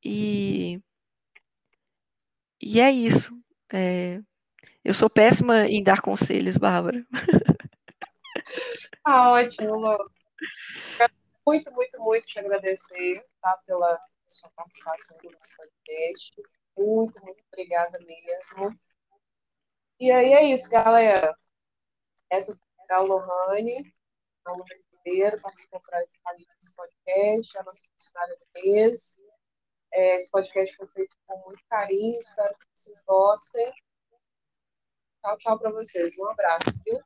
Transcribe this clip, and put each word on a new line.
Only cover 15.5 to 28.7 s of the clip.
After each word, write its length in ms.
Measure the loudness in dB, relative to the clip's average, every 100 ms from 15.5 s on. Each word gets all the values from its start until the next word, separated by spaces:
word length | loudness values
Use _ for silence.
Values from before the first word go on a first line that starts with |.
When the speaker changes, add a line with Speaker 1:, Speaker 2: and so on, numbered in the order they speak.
| -20
Speaker 2:
podcast. 880 | -20 _ -16 -8 -6 -8 -16 -20 -20 _ _ -4
Muito, 460 | 0 0 -2 -6 -20
muito 180 | -20 _
obrigada 480 | -16 -6 -4 -4 -8
mesmo. 800 | -20 -20 -12 -12 -12 -10 -10 -10 _ _ _ _ _ _ _ _ _ _ _ _
E 120 | 4
aí 220 | 4 8
é 100 | 6
isso, 260 | 6 2 2
galera. 680 | 4 6 6 6 4 2 -4 _ _ _ _ _ _ _ _ _
Essa 240 | -6 -6
foi 420 | -14 _ _ _ -2
a 40 |
Lohane, 960 | 0 -2 -4 -6 -4 -4 -6 -8 -14 _ _ _ _ _ -16
a 60 |
Lohane 340 | -14 -16 -20 _
Ribeiro, 480 | _ -6 0 0 -2
participou 400 | -12 -16 -18 -18
pra, 200 | _ -8
com 280 | -8 _ -16
a 80 | -16
gente 180 | _ _
desse 200 | -20 -20
podcast, 840 | -20 _ -4 0 0 0 -4 -14
a 60 |
nossa 240 | -14 -14 -16
funcionária 460 | _ -20 -10 -10 -10
do 80 | _ -6
mês. 600 | 0